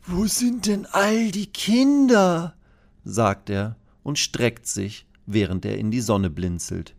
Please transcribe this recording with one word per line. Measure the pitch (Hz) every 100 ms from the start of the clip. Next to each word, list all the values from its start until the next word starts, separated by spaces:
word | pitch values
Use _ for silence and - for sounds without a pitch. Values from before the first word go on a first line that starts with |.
„Wo | - 175 214
sind | - 247 247 214
denn | 202 170
all | - 202 220 226
die | 190 196
Kinder?“, | - - 233 269 285 269 226 185 170 170 - _ _ _ _
sagt | 104 101 107 98 -
er | 98 104 113 _ _
und | 139 147
streckt | - - 120 - -
sich, | - 98 104 _ _ -
während | 101 92 90 104
er | 101
in | 107
die | 117
Sonne | 113 101 95
blinzelt. | 73 90 87 - 87 85